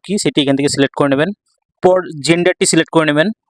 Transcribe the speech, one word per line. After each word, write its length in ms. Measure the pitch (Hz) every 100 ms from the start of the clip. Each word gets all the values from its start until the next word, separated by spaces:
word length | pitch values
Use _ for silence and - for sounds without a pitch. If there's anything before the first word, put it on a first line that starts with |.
কী 140 | - 202
সেটি 240 | 151 156
এখান 140 | 139 139
থেকে 120 | 143
সিলেক্ট 260 | 139 135
করে 140 | - 143
নেবেন। 200 | 135 165
এরপর 760 | 202 _ _ _ _ 180 185 175 156 135
জেন্ডারটি 400 | 170 175 175 190
সিলেক্ট 240 | 165 160
করে 140 | 160
নেবেন। 240 | 156 147 180 226